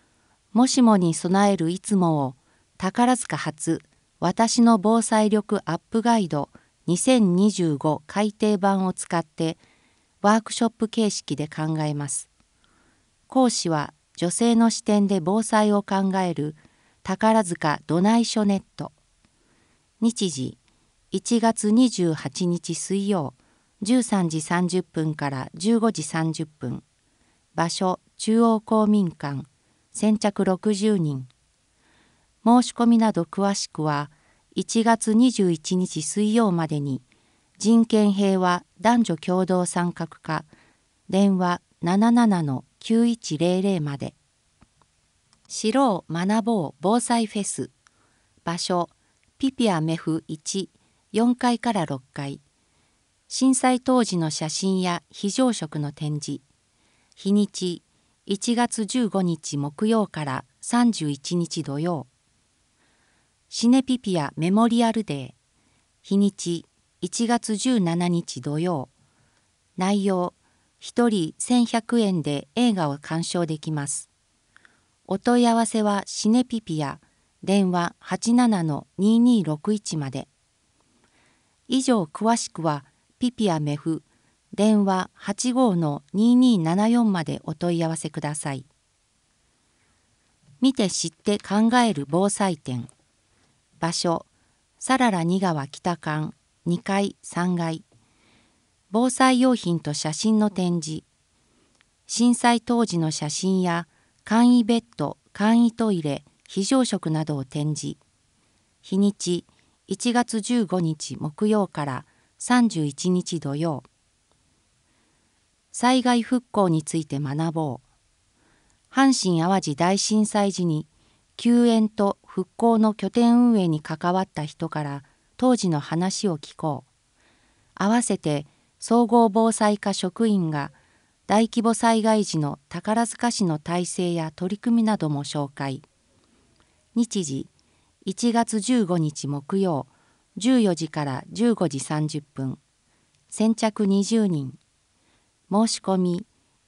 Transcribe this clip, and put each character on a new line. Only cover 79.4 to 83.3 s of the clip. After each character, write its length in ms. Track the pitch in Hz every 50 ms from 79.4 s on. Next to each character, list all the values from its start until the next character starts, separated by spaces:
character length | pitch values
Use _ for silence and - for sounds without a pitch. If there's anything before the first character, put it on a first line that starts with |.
| 170
六 300 | 156 151 151 - 208 214
一 240 | 208 - - 180 156
ま 120 | 143 135
で。 180 | 131 135 - _ _ _ _ _ _ _ _ _ _ _ _ _ _ _ _ _ _ _ _ _ _ _ _ _ _ _ _ -
以 160 | 254 262 262
上、 200 | - 247 214 170
詳 320 | - - - 208 226 240
し 140 | 226 - -
く 140 | - - 160
は 200 | 165 147 143 - _ _ _ _ _ _ -
ピ 120 | 254 247